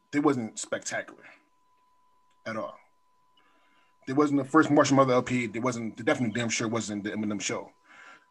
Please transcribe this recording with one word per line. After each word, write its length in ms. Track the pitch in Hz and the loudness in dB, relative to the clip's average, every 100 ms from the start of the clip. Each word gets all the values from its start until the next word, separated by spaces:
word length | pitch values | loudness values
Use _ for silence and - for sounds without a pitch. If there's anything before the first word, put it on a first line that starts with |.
| _ | _
they 80 | 143 | 0
wasn't 380 | 147 127 110 - | 2 0 -2 -10
spectacular 680 | - 107 - 110 - - - - _ _ _ _ _ _ _ _ _ _ - | -8 -8 -6 -8 -10 -14 -20 -20 _ _ _ _ _ _ _ _ _ _ -10
at 100 | 110 | -8
all. 160 | 98 - _ _ _ _ _ _ _ _ _ _ _ _ - | -8 -12 _ _ _ _ _ _ _ _ _ _ _ _ -4
They 60 | |
wasn't 260 | 131 147 143 | 0 2 0
the 100 | 135 | 2
first 220 | 156 147 | 4 6
Marshall 240 | 147 135 135 | 6 6 6
Mathers 180 | 135 | 6
L 80 | 127 | 4
P. 240 | - 123 120 | 2 -2 -4
They 140 | 107 | -4
wasn't, 380 | 123 117 113 - | -4 -4 -6 -4
they 60 | |
definitely 300 | 113 143 117 | -2 0 -2
damn 160 | 104 120 | -2 -4
sure 180 | - 117 | -4 -2
wasn't 360 | 117 104 104 | -4 -4 -6
the 80 | 101 | -6
Eminem 280 | 107 107 104 | -6 -4 -4
Show. 300 | - 107 - _ _ - - - _ | -6 -6 -8 _ _ -20 -20 -20 _